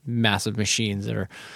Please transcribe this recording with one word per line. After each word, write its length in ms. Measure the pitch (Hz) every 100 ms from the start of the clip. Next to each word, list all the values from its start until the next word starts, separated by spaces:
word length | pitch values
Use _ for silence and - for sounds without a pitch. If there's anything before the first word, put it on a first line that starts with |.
| 135
massive 520 | 117 110 101 110 110
machines 480 | 101 - 110 101 107
that 100 | 110
are 140 | 92 - -